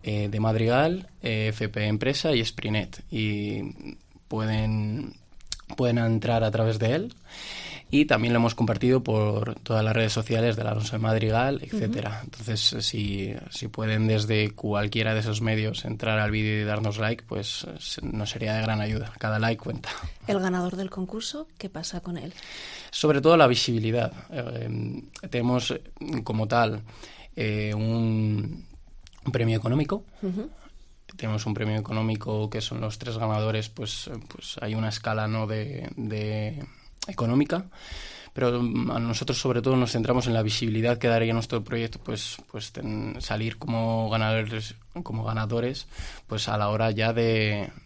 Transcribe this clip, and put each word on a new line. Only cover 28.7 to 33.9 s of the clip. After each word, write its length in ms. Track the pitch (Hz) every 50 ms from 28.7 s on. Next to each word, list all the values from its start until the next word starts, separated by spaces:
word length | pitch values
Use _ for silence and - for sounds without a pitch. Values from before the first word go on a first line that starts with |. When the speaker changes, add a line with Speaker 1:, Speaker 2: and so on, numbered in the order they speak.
| - - - - - - - - - - -
Speaker 1:
un 80 | -
premio 240 | - 123 117 113 113 107
económico. 460 | 110 120 123 151 147 - 196 214 - - - -
Speaker 2:
Ujú. 260 | - 190 180 202 226 311 - - - - - - - - - - - - -
Speaker 1:
Tenemos 280 | - - 110 107 107 -
un 100 | 110 104
premio 220 | 107 110 110 107
económico 720 | 110 104 107 110 110 110 110 110 107 110 - 107 107 107 107
que 120 | - 110
son 200 | 107 - 120 117
los 180 | 113 107 107 -
tres 200 | - 123 113 110
ganadores, 500 | 113 110 107 107 107 110 107 107 107 110
pues, 380 | - - 113 104